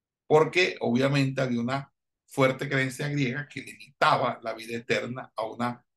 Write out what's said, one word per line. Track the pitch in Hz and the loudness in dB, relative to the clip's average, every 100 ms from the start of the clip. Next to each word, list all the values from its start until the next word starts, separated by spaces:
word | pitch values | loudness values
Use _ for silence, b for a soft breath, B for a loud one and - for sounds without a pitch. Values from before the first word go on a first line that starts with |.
| _ _ | _ _
porque | - 151 156 175 185 - | 2 4 6 4 2 0
obviamente | 120 123 135 139 135 135 | 0 2 2 2 0 0
había | 131 117 | -2 -2
una | 120 139 143 _ _ _ | -2 -4 -6 _ _ _
fuerte | _ - 131 131 139 | _ 2 2 2 -2
creencia | 139 131 123 147 | -2 -2 -4 -4
griega | 143 123 143 147 | -2 -2 -4 -8
que | - | -14
limitaba | - - - _ 147 123 123 117 | -14 -18 -20 _ 2 4 0 -2
la | 113 | -8
vida | 110 113 117 | -10 -8 -8
eterna | - 113 117 127 120 | -2 -2 -2 -10 -10
a | - | -8
una | 110 113 120 120 _ | -8 -4 -4 -4 _